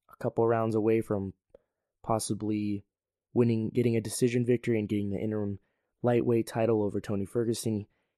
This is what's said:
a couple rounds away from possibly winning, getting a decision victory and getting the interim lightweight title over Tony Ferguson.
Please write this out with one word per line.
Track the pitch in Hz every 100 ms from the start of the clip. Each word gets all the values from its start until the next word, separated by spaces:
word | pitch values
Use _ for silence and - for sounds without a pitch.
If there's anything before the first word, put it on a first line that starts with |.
| _
a | -
couple | 123 - 113
rounds | 113 113 110
away | 107 113
from | 110 104 98 - _ - _ _ _ _
possibly | - 110 - 104 107 107 104 101 - _ _ _ _
winning, | 117 120 113 110
getting | 123 117 113
a |
decision | 107 - 123 123 120
victory | 120 - 113
and | 104
getting | 104 101
the | 98
interim | 110 107 101 98 _ _ _ -
lightweight | 120 120 123 117 110
title | 120 113 110
over | 104 101
Tony | - 101 95
Ferguson. | 120 117 113 113 107 104 _ _